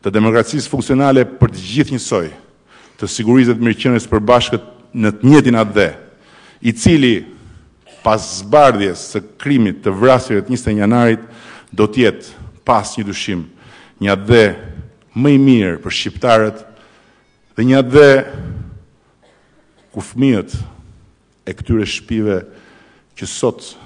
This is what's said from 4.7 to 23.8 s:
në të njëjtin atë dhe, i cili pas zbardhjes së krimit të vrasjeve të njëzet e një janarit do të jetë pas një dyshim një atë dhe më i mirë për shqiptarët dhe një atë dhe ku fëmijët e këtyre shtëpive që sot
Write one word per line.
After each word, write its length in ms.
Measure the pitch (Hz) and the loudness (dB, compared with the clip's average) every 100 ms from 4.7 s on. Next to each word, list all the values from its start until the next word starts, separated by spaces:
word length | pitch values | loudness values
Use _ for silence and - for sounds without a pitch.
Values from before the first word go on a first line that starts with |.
| - _ | -20 _
në 200 | 120 107 104 | -4 -4 0
të 140 | 127 | 4
njëjtin 280 | 147 135 117 | 6 6 0
atë 140 | 107 104 | 0 0
dhe, 120 | 87 - - _ _ _ - _ | 0 -2 -20 _ _ _ -20 _
i 120 | 120 | -6
cili 400 | 110 - 160 127 98 - - - - _ _ _ - 110 | 0 2 4 2 0 -6 -20 -20 -20 _ _ _ -6 -2
pas 180 | 107 - 92 | -2 -4 -14
zbardhjes 640 | 101 147 139 107 98 85 - | 0 4 4 2 -4 -6 -8
së 100 | 107 - _ | -10 -10 _
krimit 420 | 143 139 104 - | -2 0 0 -2
të 80 | 104 | -6
vrasjeve 540 | 95 123 127 - 104 98 | 2 4 4 2 -4 -4
të 80 | |
njëzet 160 | 123 - | -6 -4
e 20 | 104 | -2
një 60 | 104 | 0
janarit 380 | 120 117 110 - - - - _ 98 | 2 2 0 -6 -20 -20 -20 _ -2
do 100 | 107 | -2
të 120 | 131 113 | 2 0
jetë 460 | - - - - - - | 0 -20 -20 -20 -10 -2
pas 280 | 117 101 - | -2 -2 -10
një 80 | 101 | -10
dyshim 320 | 95 - 90 82 _ - - - _ | -10 -8 -8 -10 _ -20 -20 -20 _
një 140 | 101 | -4
atë 140 | 95 101 | -4 2
dhe 140 | 120 104 90 - - - _ _ 107 | 4 4 0 -14 -18 -20 _ _ -2
më 140 | 143 | 2
i 60 | 139 | 4
mirë 380 | 139 123 95 82 | 4 4 2 -4
për 140 | 92 - | -8 -8
shqiptarët 640 | 104 85 123 113 107 - - - _ _ _ _ _ _ _ - | -8 -4 2 2 2 -6 -20 -20 _ _ _ _ _ _ _ -4
dhe 80 | 123 | 2
një 120 | 135 | 2
atë 100 | 123 139 | 4 6
dhe 160 | 143 135 - - - - - - _ _ _ _ _ _ _ _ _ _ _ | 6 6 0 -14 -14 -14 -14 -20 _ _ _ _ _ _ _ _ _ _ _
ku 120 | 110 - | -16 -12
fëmijët 480 | 117 135 107 - - - - - - _ _ _ _ - | -2 0 0 -2 -12 -12 -18 -20 -20 _ _ _ _ -14
e 80 | 92 | -14
këtyre 300 | - 117 101 | -4 -2 -2
shtëpive 480 | - - 113 107 92 - - _ _ _ _ _ - | -8 -6 -4 -2 -4 -8 -20 _ _ _ _ _ -16
që 100 | - | -14
sot 460 | - 123 - - - | -4 -4 -4 -20 -20